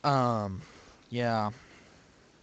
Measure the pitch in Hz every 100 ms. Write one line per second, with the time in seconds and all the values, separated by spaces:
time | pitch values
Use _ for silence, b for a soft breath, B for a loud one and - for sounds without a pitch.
0 | 147 135 123 113 101 95 B B B B
1 | - 120 120 113 104 107 B B B B
2 | B B B B